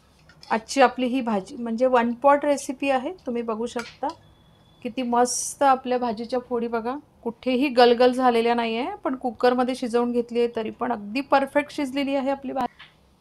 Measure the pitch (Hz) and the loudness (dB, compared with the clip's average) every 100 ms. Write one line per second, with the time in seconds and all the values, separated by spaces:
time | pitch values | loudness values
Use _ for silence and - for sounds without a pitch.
0 | _ _ _ _ - 220 - 277 254 254 | _ _ _ _ -6 -6 -2 2 2 2
1 | 247 262 233 202 190 - 233 226 254 247 | -2 -2 -2 -4 -4 -10 -8 0 2 4
2 | 226 240 277 285 294 277 - 254 277 262 | 2 2 4 4 2 -2 -2 -4 -2 -2
3 | 262 370 - 240 233 220 240 240 226 - | -2 -8 -8 -6 -4 -6 -6 -6 -10 -8
4 | 269 - - _ _ _ _ _ 240 226 | -8 -8 -16 _ _ _ _ _ -10 -6
5 | 247 240 247 - - - 277 254 254 247 | -2 2 2 0 -8 0 2 2 0 -2
6 | 240 214 233 254 247 240 233 233 226 285 | -2 -6 -6 -6 -4 -4 -2 -4 -4 -8
7 | - _ 233 - 254 247 294 247 240 240 | -12 _ -10 -6 -2 0 2 6 6 8
8 | 247 247 254 233 233 240 233 226 302 415 | 4 4 2 4 2 0 0 -2 -4 -6
9 | 320 262 254 220 247 247 247 254 247 233 | -6 -4 -6 0 2 2 0 -2 -2 0
10 | 240 240 240 233 240 233 220 214 247 233 | 0 -2 -2 0 -2 -2 -6 -6 -4 -4
11 | 202 233 277 277 269 285 294 - 277 277 | -4 -6 2 2 2 0 -2 -4 -6 -4
12 | 277 277 262 269 262 262 247 - - _ | -2 -2 -2 -4 -6 -6 -6 -8 -20 _
13 | _ _ | _ _